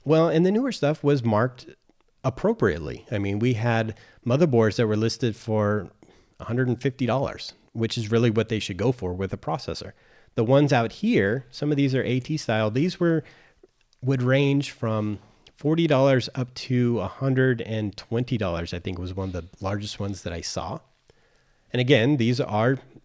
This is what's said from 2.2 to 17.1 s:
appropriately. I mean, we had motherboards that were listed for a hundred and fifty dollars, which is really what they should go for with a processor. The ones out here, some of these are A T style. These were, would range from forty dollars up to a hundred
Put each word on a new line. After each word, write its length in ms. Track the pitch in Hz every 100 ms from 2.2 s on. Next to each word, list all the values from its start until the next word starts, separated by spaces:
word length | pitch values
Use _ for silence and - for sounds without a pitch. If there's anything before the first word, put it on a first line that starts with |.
appropriately. 840 | - - 196 233 107 78 76 - -
I 80 | 107
mean, 220 | 101 104
we 140 | 123
had 440 | 110 120 113 110 - - _ 117
motherboards 500 | 131 170 117 110 107
that 120 | 110
were 100 | 107
listed 380 | 113 - 120 107
for 540 | - 107 104 104 90 - - _ _ -
a 40 |
hundred 240 | - 120 123
and 140 | 120
fifty 240 | 139 - 120
dollars, 480 | 127 139 - - - _
which 240 | - 113 120
is 140 | 104
really 180 | 113 120
what 200 | 107 107
they 100 | 110
should 180 | - 90
go 140 | 117
for 220 | 127 92
with 200 | 90 95
a 40 | -
processor. 560 | - 156 - - 82 - _ _ _ -
The 80 |
ones 280 | 113 139 151
out 200 | 120 113
here, 560 | - 214 202 98 131 -
some 220 | - 151
of 60 | 143
these 180 | 139 131
are 80 |
A 160 | 104 127
T 180 | - 156
style. 320 | - 110 107
These 300 | 120 175 -
were, 240 | 170 160 - - _ _ - _ _ _
would 200 | 127 135
range 480 | 123 131 139 139 139
from 480 | - 113 110 107 104 - _ _ -
forty 320 | 147 165 165
dollars 420 | 135 139 131 - 131
up 180 | 123
to 460 | - - 123 120 117
a 60 |
hundred 540 | 110